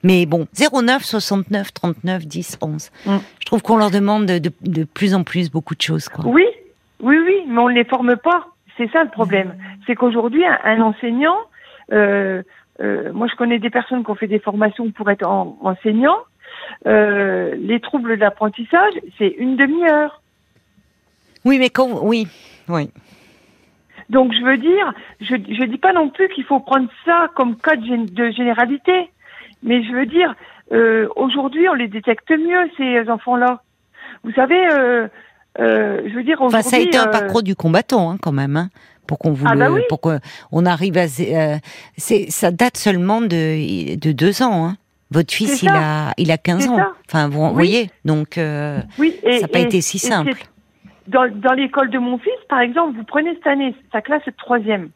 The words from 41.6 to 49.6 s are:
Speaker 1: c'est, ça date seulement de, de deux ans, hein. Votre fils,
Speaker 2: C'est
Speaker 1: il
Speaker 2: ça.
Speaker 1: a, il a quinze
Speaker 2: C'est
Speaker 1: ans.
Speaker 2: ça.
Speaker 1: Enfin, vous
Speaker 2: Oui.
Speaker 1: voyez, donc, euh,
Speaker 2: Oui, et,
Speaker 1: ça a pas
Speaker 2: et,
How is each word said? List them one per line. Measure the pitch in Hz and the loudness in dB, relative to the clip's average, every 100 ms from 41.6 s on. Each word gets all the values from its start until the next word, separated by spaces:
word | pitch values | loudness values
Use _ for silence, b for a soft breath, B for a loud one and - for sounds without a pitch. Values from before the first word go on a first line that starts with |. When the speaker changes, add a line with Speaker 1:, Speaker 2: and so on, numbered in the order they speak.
| B B B - | B B B -14
Speaker 1:
c'est, | - 208 175 | 0 0 0
ça | - 185 | 0 0
date | 175 247 - | 2 0 2
seulement | 214 185 180 220 | 0 2 2 0
de, | 233 170 156 156 139 92 71 90 | 0 0 0 -2 -2 -4 -4 -4
de | 160 | -2
deux | 135 165 196 | 2 2 2
ans, | 247 185 160 | 0 0 -2
hein. | 196 _ _ _ | -6 _ _ _
Votre | 147 165 | -2 0
fils, | - 220 269 | -2 -2 2
Speaker 2:
C'est | 185 | 2
Speaker 1:
il | |
Speaker 2:
ça. | 196 156 151 151 | 2 2 -2 -4
Speaker 1:
a, | - | -2
il | 165 | 0
a | 160 | 0
quinze | - 175 | 0 0
Speaker 2:
C'est | 262 | 2
Speaker 1:
ans. | 233 | 0
Speaker 2:
ça. | 196 - _ | 0 -4 _
Speaker 1:
Enfin, | 160 147 | -2 0
vous | 143 156 | 0 0
Speaker 2:
Oui. | |
Speaker 1:
voyez, | - 175 226 214 _ | 4 4 2 -2 _
donc, | 147 156 151 - | -2 -2 -2 -4
euh, | 156 147 147 143 - - | -4 -4 -4 -6 -8 0
Speaker 2:
Oui, | 311 349 | 0 0
et, | 440 247 | 0 0
Speaker 1:
ça | 190 | 2
a | |
pas | |
Speaker 2:
et, | - | 2